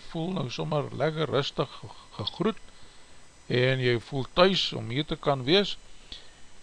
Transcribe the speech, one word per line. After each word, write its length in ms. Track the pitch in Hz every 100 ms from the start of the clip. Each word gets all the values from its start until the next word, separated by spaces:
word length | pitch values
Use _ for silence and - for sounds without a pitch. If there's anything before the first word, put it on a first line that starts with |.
| -
voel 220 | 165 165
nou 180 | 185 131
sommer 340 | - 156 151 120
lekker 380 | 113 147 156 151
rustig 400 | 117 135 - 156
ge-, 180 | - - - -
gegroet 480 | - 104 - 175 - - - - - - - - - -
en 320 | 123 127 131
jy 200 | 123 120
voel 260 | - 143 127
tuis 400 | - 185 185 -
om 160 | 127 110
hier 160 | 123 151
te 100 | 160
kan 280 | 151 139
wees. 340 | 123 190 202 - - - - - - - - -